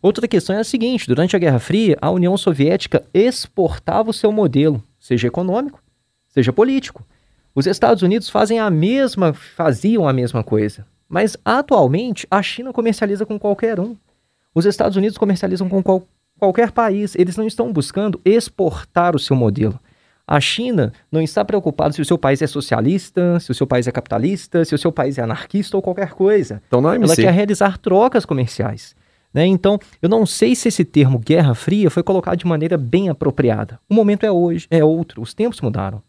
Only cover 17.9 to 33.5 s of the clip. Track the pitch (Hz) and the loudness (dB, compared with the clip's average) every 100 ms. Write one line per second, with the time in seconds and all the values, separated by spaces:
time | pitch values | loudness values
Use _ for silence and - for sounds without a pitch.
17.9 | - 208 175 185 220 - - 180 - - | -4 -4 0 2 2 0 -2 -2 -2 -6
18.9 | - 175 156 - 131 117 101 110 127 _ | 0 2 0 0 2 2 2 -2 -4 _
19.9 | _ _ _ - - - - 247 220 113 | _ _ _ -2 0 0 -4 -2 0 0
20.9 | - _ 156 160 - 196 214 165 147 156 | -4 _ -2 -2 -2 -2 -2 -2 -2 -2
21.9 | 151 147 170 135 139 156 147 135 117 117 | -2 -2 0 2 0 -2 -4 -4 0 0
22.9 | 190 - - 175 175 - 127 135 123 123 | 0 -2 -2 0 0 -2 -4 0 0 -2
23.9 | 123 - 110 135 196 - 170 160 147 175 | -6 -4 -2 -2 -4 -4 -2 0 0 -2
24.9 | 160 135 135 113 - - 196 202 196 190 | -2 -4 -2 -6 -6 -6 -6 -2 -4 -4
25.9 | 180 196 - 190 208 135 104 _ 123 147 | -6 -8 0 2 2 0 -8 _ 0 2
26.9 | 240 196 165 185 175 208 202 202 185 - | 2 2 4 4 4 2 2 0 0 0
27.9 | 185 247 254 - 139 120 - - 107 - | 2 4 2 -2 -2 -2 -4 -6 -6 -14
28.9 | _ _ _ _ 139 170 190 196 202 - | _ _ _ _ 0 2 2 2 0 -4
29.9 | _ 165 226 202 - 226 247 240 - 160 | _ 0 2 0 2 2 2 0 0 0
30.9 | - 135 127 113 160 147 117 - 202 185 | 4 4 2 2 4 4 2 0 2 2
31.9 | 175 175 190 - 175 180 160 160 175 123 | 0 0 0 0 -2 -2 -2 0 -2 0
32.9 | 170 196 147 143 131 127 | 0 0 -2 -2 0 0